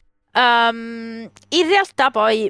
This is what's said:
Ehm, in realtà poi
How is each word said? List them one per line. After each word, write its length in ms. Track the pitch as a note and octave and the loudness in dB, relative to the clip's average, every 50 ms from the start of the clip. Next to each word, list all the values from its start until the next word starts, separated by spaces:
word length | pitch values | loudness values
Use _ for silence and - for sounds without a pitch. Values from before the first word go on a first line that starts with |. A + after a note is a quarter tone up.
| _ _ _ _ _ _ - | _ _ _ _ _ _ -2
Ehm, 1000 | A3 B3+ A#3+ A#3 A#3 A#3 A#3 A3+ A#3 A3+ A#3 A#3 A3+ A3+ A3+ A3+ A3+ A#3 F3+ _ - _ - | 0 2 4 4 4 2 0 0 -4 -8 -12 -12 -12 -12 -12 -12 -14 -14 -16 _ -20 _ -4
in 180 | C#4 E4+ F4 D#4+ | -2 0 0 2
realtà 440 | G4 G4 G4 - - - C4+ C4+ | 2 0 0 -2 -2 -2 -2 0
poi 360 | B3 A3 G#3 A3 A3 A3 G#3+ | 0 0 0 2 2 0 -2